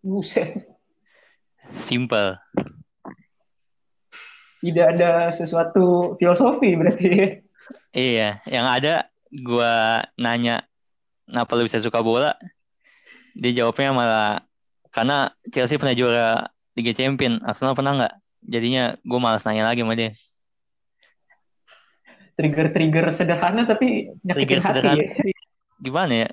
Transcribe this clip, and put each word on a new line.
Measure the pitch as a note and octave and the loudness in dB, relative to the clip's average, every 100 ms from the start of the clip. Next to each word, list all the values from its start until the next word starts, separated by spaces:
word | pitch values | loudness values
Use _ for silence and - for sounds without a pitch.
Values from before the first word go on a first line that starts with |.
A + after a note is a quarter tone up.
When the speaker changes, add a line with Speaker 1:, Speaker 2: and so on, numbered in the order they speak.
Speaker 1:
Buset. | F#3+ G3 D#3+ - - - - _ _ _ _ _ _ _ _ _ - | -4 -6 -2 -4 -4 -10 -16 _ _ _ _ _ _ _ _ _ -20
Speaker 2:
Simple. | - - B2 B2+ A2 G2 F#2+ _ - - - - _ - - _ _ _ _ _ _ _ _ _ - - - _ _ | -12 -4 -4 0 0 0 -4 _ -6 -6 -14 -20 _ -20 -20 _ _ _ _ _ _ _ _ _ -20 -20 -20 _ _
Speaker 1:
Tidak | E3+ E3 E3 E3+ | -2 4 4 6
ada | F3 E3+ E3+ | 4 4 0
sesuatu | E3+ D#3+ E3 E3 G3 F3+ F3+ F3 - | -4 -4 -2 2 4 4 4 0 2
filosofi | F3 F3 C4 - A3+ E3 | 2 4 4 4 2 4
berarti | F3+ - F3+ | 2 2 2
ya? | F#3+ F#3+ - _ _ - - _ B2+ | 4 2 -2 _ _ -20 -20 _ -4
Speaker 2:
Iya, | B2+ A2+ G#2+ G2+ - | 0 0 0 -4 -6
yang | B2+ B2+ | -2 0
ada | B2 C#3+ E3 - _ _ | 0 0 -2 -4 _ _
gua | - B2 A#2+ A#2 A#2 A2 A2+ - - | -14 -2 0 2 2 2 0 -4 -4
nanya, | A#2+ A#2 A#2+ A#2 - _ _ _ _ _ | -2 0 -2 -2 -8 _ _ _ _ _
"Kenapa | _ A#2+ A#2 A#2 | _ -6 -2 0
lu | |
bisa | A#2 A#2 | 0 -2
suka | A2 A#2 | -2 -2
bola?" | A2+ A#2+ D3 - F3+ _ _ _ _ _ _ - _ | 0 0 0 -4 -14 _ _ _ _ _ _ -20 _
Dia | - B2 B2 | -4 -2 0
jawabnya | A#2 A2+ C#3 C3 | 0 0 0 0
malah, | A#2 A2 G#2+ G#2 _ _ _ _ _ | 0 0 0 -2 _ _ _ _ _
"Karena | - A#2+ C#3+ C3+ _ - | -2 0 0 -2 _ -8
Chelsea | C3 B2 C#3+ | -4 -2 0
pernah | C#3+ B2 | 0 0
juara | B2 A#2 A2+ A2+ - _ _ - | 2 2 2 0 -4 _ _ -6
Liga | A#2 | -4
Champion, | A2 C3 C3+ C3 A#2 - | -2 -2 0 -2 -2 -4
Arsenal | G#2 C3+ | -4 -2
pernah | C3+ C#3 C#3 | -2 -2 0
nggak?" | A#2+ - _ _ | -2 -4 _ _
Jadinya | - A#2 A#2 C3 B2 - - | -8 -4 -2 0 -2 -6 -6
gua | B2 | -2
malas | A#2+ A2 A#2 | 0 0 -2
nanya | A2 | -2
lagi | A2 A#2+ | 0 0
sama | A2+ A2+ | -2 -2
dia. | A2+ A2 _ _ _ _ _ _ _ _ _ _ _ _ _ _ _ - _ _ _ - _ - | -4 -8 _ _ _ _ _ _ _ _ _ _ _ _ _ _ _ -20 _ _ _ -20 _ -2
Speaker 1:
Trigger-trigger | D#3 D3+ D#3 - D#3+ D#3+ E3 D#3+ | -2 2 0 2 2 2 0 0
sederhana | E3+ E3+ F3+ G#3 | 0 0 0 0
tapi | A#3 G#3+ B3+ G#3+ - - F#3 | 0 2 2 0 -6 -10 -4
nyakitin | F3 | -2
Speaker 2:
Trigger | - F3 | 2 2
Speaker 1:
hati | F#3+ | 2
Speaker 2:
sederhana. | C#3 C#3 D3 | 2 2 2
Speaker 1:
ya. | - - G3 - _ _ _ _ | 0 -2 -4 -4 _ _ _ _
Speaker 2:
Gimana | C3 D3 F3 A#2 | -6 -2 0 0
ya? | A2+ | -2